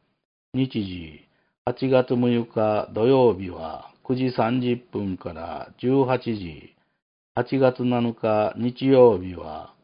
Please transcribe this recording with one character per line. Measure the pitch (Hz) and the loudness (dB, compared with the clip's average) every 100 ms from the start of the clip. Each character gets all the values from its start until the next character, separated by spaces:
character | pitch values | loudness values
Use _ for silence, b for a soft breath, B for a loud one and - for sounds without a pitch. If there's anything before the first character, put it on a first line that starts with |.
| _ _ _ _ _ | _ _ _ _ _
日 | 127 131 120 | -4 -2 -4
時、 | 95 90 80 73 _ _ _ _ | -6 -10 -14 -18 _ _ _ _
八 | - - 135 | -8 -4 0
月 | 131 127 123 | 2 2 0
六 | 123 120 | 2 0
日 | 117 - 107 107 - | -2 -2 0 0 -4
土 | 104 120 | 0 4
曜 | 135 120 | 6 4
日 | 95 92 | 2 -6
は | 82 80 - - _ | -10 -12 -12 -16 _
九 | - | -6
時 | 127 131 | -2 -2
三 | 123 113 127 | 0 0 0
十 | 123 120 - | -2 -4 -6
分 | 107 101 | -8 -6
か | 92 - | -6 -10
ら | 80 85 78 - - | -12 -10 -12 -14 -6
十 | 123 135 | 0 2
八 | 127 127 120 | 2 0 -2
時、 | 107 87 71 - _ _ _ _ _ _ | -6 -8 -14 -20 _ _ _ _ _ _
八 | - 120 135 | -6 -2 2
月 | 131 127 | 2 2
七 | 123 123 120 | 0 0 -2
日 | 113 113 107 104 - | -2 0 0 0 -2
日 | 120 123 135 | -6 -2 4
曜 | 135 123 95 | 8 8 6
日 | 92 | -4
は | 87 78 78 82 _ | -12 -12 -14 -16 _